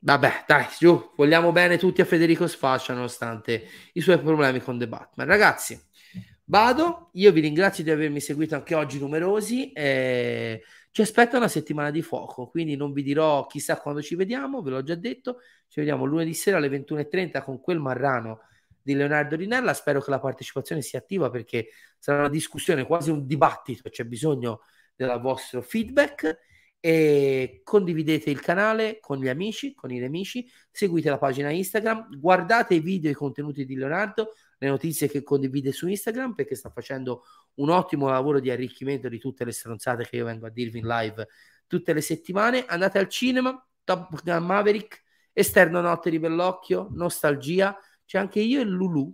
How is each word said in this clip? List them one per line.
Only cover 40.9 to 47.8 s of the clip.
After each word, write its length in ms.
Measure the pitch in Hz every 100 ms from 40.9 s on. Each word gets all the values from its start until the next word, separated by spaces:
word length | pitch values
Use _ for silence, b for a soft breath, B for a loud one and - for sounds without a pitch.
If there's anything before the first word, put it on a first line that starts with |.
| 117 110 107 107 b b b _
tutte 280 | 175 175
le 80 | 156
settimane. 640 | 151 160 - 190 220 247 247
Andate 320 | 170 190 196
al 100 | 190
cinema, 580 | - 247 254 254 262 _ _
Top 400 | - 185 156 156
Gun 220 | - 165
Maverick, 600 | 170 196 208 208 202 - _ _ _
Esterno 480 | - 196 - 175 175
Notte 300 | 175 170 175
di 80 | 160
Bellocchio, 720 | 160 165 180 185 - 180 196
Nostalgia, 880 | 127 175 - 156 143 127 180 190 202